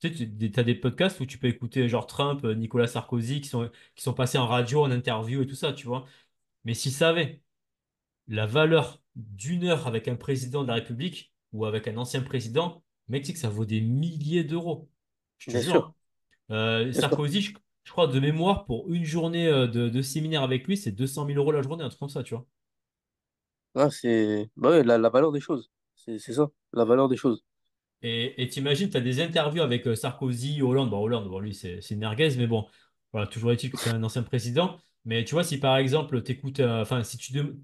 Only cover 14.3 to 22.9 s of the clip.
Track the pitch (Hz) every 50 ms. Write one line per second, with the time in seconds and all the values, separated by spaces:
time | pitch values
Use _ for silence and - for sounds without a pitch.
14.3 | 165 175 160 143 160 170 170 170 156 - - - _ _ _ _ _ _ _ _
15.3 | _ _ - - - 123 131 175 - - - - - _ _ _ _ _ _ _
16.3 | _ _ _ - 107 107 110 113 113 113 117 127 127 127 135 143 151 143 147 143
17.3 | 151 208 202 - - - _ _ _ _ _ - - - 170 151 127 135 135 147
18.3 | 151 160 170 190 202 196 - - 120 113 - - 165 175 170 151 151 170 165 165
19.3 | 170 170 170 165 151 135 127 117 110 117 120 117 113 127 131 131 - 160 151 156
20.3 | 160 151 135 127 131 127 135 - 196 202 - - 98 95 131 131 135 156 147 143
21.3 | 143 143 143 143 151 147 135 135 156 165 156 123 - - 143 139 139 147 127 -
22.3 | - 117 127 _ _ _ _ _ _ _ _ _